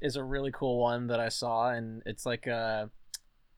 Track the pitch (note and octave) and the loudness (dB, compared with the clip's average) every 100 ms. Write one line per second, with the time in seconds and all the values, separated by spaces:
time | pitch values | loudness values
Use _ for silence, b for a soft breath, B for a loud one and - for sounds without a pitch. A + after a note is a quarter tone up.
0 | D3 C3+ C3 C#3 C#3 B2 C3+ A#2+ A#2+ A#2+ | -2 -2 -2 -2 -2 0 2 4 4 2
1 | A#2+ A#2 A2+ - A#2+ A2+ A#2+ A#2+ A2+ A2+ | 0 2 0 0 0 4 4 2 -4 -8
2 | A#2 A2 B2+ A#2 B2+ A#2 A2+ A2 G#2+ - | -8 -6 -4 -2 -2 0 0 0 -2 -8
3 | - - _ _ _ | -16 -16 _ _ _